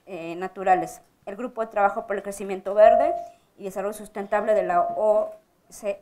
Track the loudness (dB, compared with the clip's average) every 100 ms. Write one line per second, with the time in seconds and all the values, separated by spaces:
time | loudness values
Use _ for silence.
0 | -16 -12 -10 -8 -10 -2 2 2 0 -10
1 | _ _ -16 -10 -10 -8 -6 0 0 0
2 | -6 -6 -8 -10 -8 -8 -2 8 8 8
3 | 2 -2 -8 -20 _ -14 -12 -8 -8 -8
4 | -14 -12 -4 -2 0 0 2 0 0 0
5 | 2 2 0 -8 _ _ _ -12 -8 -10